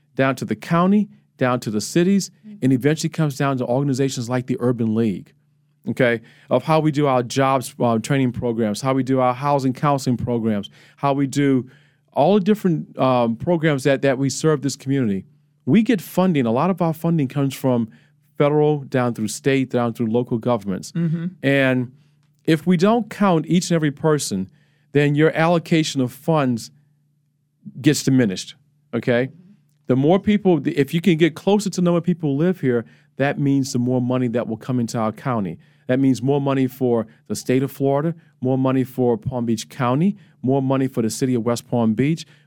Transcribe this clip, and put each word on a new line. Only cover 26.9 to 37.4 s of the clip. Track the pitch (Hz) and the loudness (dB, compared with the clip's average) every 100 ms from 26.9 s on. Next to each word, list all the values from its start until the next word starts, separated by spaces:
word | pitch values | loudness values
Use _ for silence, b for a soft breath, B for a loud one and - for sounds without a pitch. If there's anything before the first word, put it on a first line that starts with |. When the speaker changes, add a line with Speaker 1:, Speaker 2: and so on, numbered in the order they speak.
| _ _ _ _ _ _ _ - 143 | _ _ _ _ _ _ _ -18 -2
Speaker 1:
gets | 135 143 | 0 2
diminished, | - 131 113 92 - - _ _ _ | 2 2 2 -2 -10 -20 _ _ _
okay? | 117 131 120 131 - - _ _ _ - | -4 0 0 0 -6 -20 _ _ _ 0
The | 131 | 2
more | 147 190 | 4 2
people, | 208 208 190 160 139 | 2 2 2 2 0
if | 143 139 | -2 0
you | 165 | 0
can | 185 156 | 2 2
get | 160 160 | 2 0
closer | 196 202 196 | 0 0 0
to | 185 | -2
the | |
number | 175 175 | 0 2
of | |
people | 170 180 151 | 0 -2 -2
who | 139 | 0
live | 175 180 | 0 0
here, | 131 120 110 b b - | 0 0 -4 b b -4
that | 139 143 | -2 0
means | 139 139 131 | 0 0 0
the | 123 | -2
more | 123 127 | 0 0
money | 123 127 123 | 0 -2 -2
that | 117 110 | -2 -4
will | 107 | -6
come | - 123 | -4 -4
into | 113 120 | -2 -2
our | 110 | -4
county. | 110 139 117 92 82 b b - | -4 -4 -4 -4 -8 b b -2
That | 127 | 2
means | 135 120 | 2 2
more | 131 143 | 0 0
money | 139 135 131 | 0 0 -2
for | - 127 117 110 b - | -2 0 0 -2 b -10
the | |
state | 104 | -6